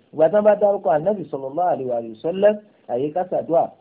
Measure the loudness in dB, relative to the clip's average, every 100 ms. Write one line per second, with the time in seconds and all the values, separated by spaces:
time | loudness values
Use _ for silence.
0 | _ 0 2 4 4 4 2 2 0 0
1 | 0 -4 -4 -8 -8 -4 -2 -2 -4 -6
2 | -8 -8 -6 2 2 2 -6 _ -6 -4
3 | -4 -4 -4 -4 0 0 0 -6